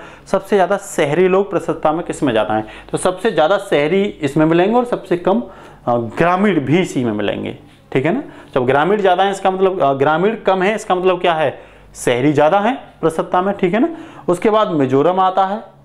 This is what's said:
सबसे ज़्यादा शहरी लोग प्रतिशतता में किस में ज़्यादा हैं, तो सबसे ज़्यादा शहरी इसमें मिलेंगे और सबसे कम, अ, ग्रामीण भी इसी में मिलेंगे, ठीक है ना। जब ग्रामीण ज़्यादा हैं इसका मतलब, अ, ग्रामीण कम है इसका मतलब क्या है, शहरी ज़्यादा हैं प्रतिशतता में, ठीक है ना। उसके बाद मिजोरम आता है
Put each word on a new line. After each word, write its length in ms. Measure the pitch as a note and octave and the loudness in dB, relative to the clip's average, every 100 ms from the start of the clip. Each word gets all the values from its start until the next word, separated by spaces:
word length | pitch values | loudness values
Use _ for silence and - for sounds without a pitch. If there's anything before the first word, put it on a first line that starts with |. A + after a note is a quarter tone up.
| - - - | -10 -20 -4
सबसे 280 | - - G#3 | -4 0 0
ज़्यादा 220 | F3+ G3 | 2 0
शहरी 500 | - - D3 D3+ F#3 | -4 -2 0 2 2
लोग 220 | F3+ G3 | 2 0
प्रतिशतता 420 | E3 D#3 D#3 D#3 | -2 -4 -2 -2
में 140 | D#3+ E3+ | -2 -4
किस 180 | D#3 | -4
में 100 | D3+ | 0
ज़्यादा 200 | A2 G#2+ | 0 0
हैं, 140 | A2 A2 - - | -2 -4 -10 -10
तो 60 | D#3 | -4
सबसे 340 | F#3+ F3+ A3+ | -2 -2 -2
ज़्यादा 260 | E3+ D#3 G3 | 2 2 2
शहरी 460 | G3 D#3 D3+ F#3+ | 0 0 2 0
इसमें 420 | G#3 - C#3+ D#3 D#3 | 0 -2 -4 0 2
मिलेंगे 300 | E3 F#3 A#3+ | 4 2 2
और 100 | A#3+ | 0
सबसे 320 | - - F3 | -4 -4 -2
कम, 260 | - A3+ A#3+ - - - - | 0 0 -2 -12 -20 -10 -2
अ, 100 | A#2+ | -2
ग्रामीण 640 | A2+ - E3 F#3 G#3 D#3+ | -2 0 0 2 2 0
भी 200 | C3 E3 | 2 0
इसी 240 | F3 - | 0 -2
में 100 | A#2+ | -2
मिलेंगे, 440 | G#2 G2+ G2+ G2+ A2 - - - | -2 -4 -4 -8 -12 -18 -20 -6
ठीक 120 | C#3+ C#3 | -2 0
है 80 | |
ना। 100 | A#3 - - - | -2 -6 -14 -6
जब 120 | C3 B2 | -2 2
ग्रामीण 320 | C#3 D#3+ G#3 | 2 2 2
ज़्यादा 260 | G3 F3+ | 2 2
हैं 80 | G3 | 0
इसका 200 | G3 F#3+ | 0 -2
मतलब, 300 | F#3+ F#3+ F3+ | 0 0 2
अ, 120 | C#3 | 0
ग्रामीण 420 | C3+ C#3+ D#3 G3 A3 | 2 0 2 0 0
कम 280 | - F#3+ | -2 0
है 120 | F3+ G#3+ | 0 -2
इसका 200 | - F#3 | -2 -2
मतलब 260 | F#3 F3+ | 0 0
क्या 120 | F3+ | 0
है, 260 | D#3+ C#3+ - - - - - | 0 -2 -4 -12 -20 -20 -6
शहरी 380 | - B2 C#3+ | -2 0 2
ज़्यादा 260 | C#3+ D3+ G3 | 4 4 4
हैं 240 | G#3 C4+ - - | 0 -2 -8 -4
प्रतिशतता 400 | D#3+ D#3 F#3 F3+ | -2 -2 -2 -2
में, 160 | F#3+ G3+ | -2 0
ठीक 160 | F3+ | 0
है 60 | G3+ | 2
ना। 100 | E4 E4 - - - | 0 -2 -16 -8 -4
उसके 220 | F3 A3+ | 0 2
बाद 180 | G#3+ G#3 | 2 2
मिजोरम 520 | D#3+ C3 C3+ D#3 F#3 | 0 2 2 2 2
आता 260 | F#3 F#3 F#3+ | 2 2 0
है 180 | G#3 - - | -2 -10 -20